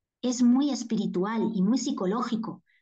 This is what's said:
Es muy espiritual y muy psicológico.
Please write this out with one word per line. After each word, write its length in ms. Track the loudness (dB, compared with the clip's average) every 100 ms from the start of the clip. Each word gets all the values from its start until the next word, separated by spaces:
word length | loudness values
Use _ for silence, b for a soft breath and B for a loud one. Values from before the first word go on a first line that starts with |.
| _ _
Es 200 | -4 2
muy 280 | 4 4 2
espiritual 800 | -2 -4 -2 -2 -2 -2 0 -2
y 80 | 0
muy 160 | 2 2
psicológico. 840 | -2 -2 -2 -2 -2 -4 -6 -10 _ _